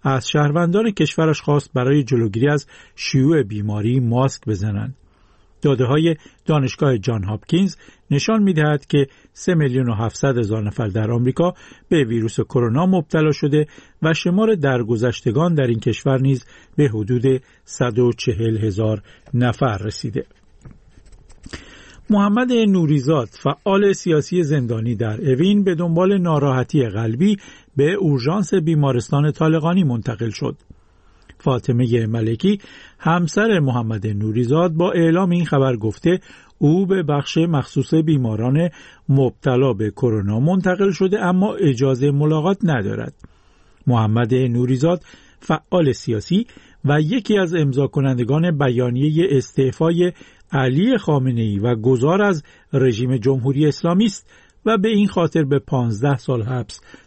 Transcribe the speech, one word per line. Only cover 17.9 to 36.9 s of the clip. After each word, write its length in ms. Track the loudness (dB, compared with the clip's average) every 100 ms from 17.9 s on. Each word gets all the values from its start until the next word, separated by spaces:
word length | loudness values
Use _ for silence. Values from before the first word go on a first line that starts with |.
| 2
و 120 | 2
چهل 460 | 2 -4 -2 -2 -2
هزار 440 | -2 -2 -2 -2 -8 -20 -6
نفر 440 | 0 0 0 -2 -2
رسیده. 480 | -6 -8 -8 -8 -10 _ _ _ -20 -20 -20 -20 -20 -20 -20 -20 -20 -20 -20 -20 -20 -18 0
محمد 440 | 2 2 2 2
نوریزاد، 760 | 2 2 2 2 2 2 0 -2
فعال 640 | -6 -6 -4 0 2 2
سیاسی 500 | 0 0 0 0 -2
زندانی 520 | 0 -2 -2 -4 -4 -2
در 260 | -4 -2
اوین، 420 | 0 2 2 2
به 120 | 2 0
دنبال 420 | 0 2 2 2
ناراحتی 720 | 2 2 2 0 0 0 0
قلبی 480 | -2 -4 0 0 0 -6 -20 _ 0
به 160 | 0
اورژانس 600 | 2 0 0 0 -2 0
بیمارستان 800 | 0 2 2 2 0 0 0 0
طالقانی 520 | 2 2 2 2 2
منتقل 460 | 0 0 -4 -4 -6
شد. 260 | -4 -8 -8 _ -20 _ _ _ _ _ -6
فاطمهٔ 640 | -2 -2 0 0 0 0 0
ملکی، 540 | -2 -2 -2 -2 -2 -6 -20 -20 -6
همسر 600 | -2 0 0 0 0 2
محمد 480 | 0 -2 -4 -4 -4
نوریزاد، 640 | -4 -2 -2 0 2 0
با 180 | 0 0
اعلام 380 | 2 2 2 2
این 160 | 0 0
خبر 300 | 2 2 0
گفته 440 | -4 -2 0 0 -4 -20 -20 -2
او 280 | 2 2
به 180 | 2